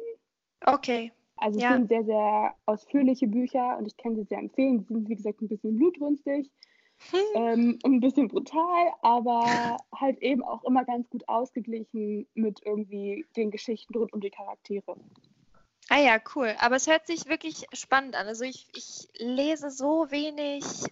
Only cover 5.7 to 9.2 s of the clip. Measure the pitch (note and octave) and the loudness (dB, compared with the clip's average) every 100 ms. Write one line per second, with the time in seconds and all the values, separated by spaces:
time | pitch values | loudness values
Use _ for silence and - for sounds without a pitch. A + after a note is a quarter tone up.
5.7 | A3 E4+ F4 C#4+ C#4+ - C#4+ C#4 _ _ | 4 4 4 0 -2 -2 -4 -4 _ _
6.7 | _ _ _ - F4+ G#4 G#4 A#3 A#3 A#3+ | _ _ _ -4 0 0 0 2 4 4
7.7 | A#3 B3+ C4 B3+ C#4+ B3+ - - D#4 F4 | 4 4 4 4 4 2 0 -2 0 2
8.7 | F4 F4 - A3+ A#3+ | 2 2 2 4 4